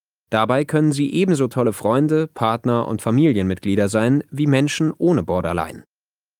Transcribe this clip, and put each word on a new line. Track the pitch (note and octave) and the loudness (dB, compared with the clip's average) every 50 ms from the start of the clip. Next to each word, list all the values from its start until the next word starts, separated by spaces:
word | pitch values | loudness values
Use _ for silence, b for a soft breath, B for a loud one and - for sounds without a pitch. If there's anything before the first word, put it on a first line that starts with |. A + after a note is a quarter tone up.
| _ _ _ _ _ - | _ _ _ _ _ -4
Dabei | A2 A2 A2 A2+ B2 C3+ D3+ | -2 0 0 2 0 0 0
können | C#3+ - D3+ D#3 D3+ | 0 0 2 2 2
sie | C#3+ C#3 D3 - - | 0 0 -2 -2 0
ebenso | E3+ G3 F#3+ F3 C#3 C3+ | 0 0 2 2 0 0
tolle | A#2 - B2+ A#2+ A#2 G#2 | -2 0 0 0 0 -2
Freunde, | - - G2+ A#2 C3+ D3+ D3+ D#3 D#3 D#3+ | -2 -2 0 2 2 2 2 0 0 -2
Partner | D#3 - - A#2 A2 A2+ A2+ - B2 A#2+ A#2 A2+ | -4 -4 -2 -2 -2 0 0 0 0 0 0 0
und | - A2+ G#2+ | -2 -4 -4
Familienmitglieder | - A2+ A2+ C3 D#3+ D#3+ A#2+ G2+ F#2 F#2+ F#2 F2+ - G2+ G2 G#2 G2+ G2 | -2 0 2 2 4 4 2 2 0 -2 -2 -2 -2 -2 0 0 0 0
sein | G#2 A2 A2 B2 C3+ C#3+ - - | 0 0 2 2 2 0 -2 -4
wie | - C3+ D3+ | -6 -2 0
Menschen | D3 C#3 C3 C#3+ D3 - - D#3+ D#3 - | 2 2 2 2 0 -2 -2 -2 -2 -2
ohne | - - F3 F3 A#2 E2+ | 0 0 0 2 0 0
Borderline. | - F2 F2+ - E2 E2+ F2 D#2+ E2 - - - _ _ _ _ _ _ _ _ _ _ | -2 -2 -2 -2 -2 -4 -4 -4 -6 -10 -16 -20 _ _ _ _ _ _ _ _ _ _